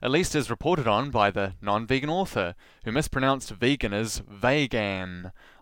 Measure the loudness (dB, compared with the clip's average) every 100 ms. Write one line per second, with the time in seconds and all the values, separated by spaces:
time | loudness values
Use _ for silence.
0 | 0 2 2 0 -2 -2 0 2 4 2
1 | 2 2 2 2 -4 -4 -2 0 2 0
2 | 0 -2 -2 0 -2 -4 -18 -12 -4 -2
3 | 0 0 2 0 -2 -2 0 2 0 -2
4 | -2 -6 -10 -2 2 2 0 0 -2 -2
5 | -6 -8 -12 -14 -20 -10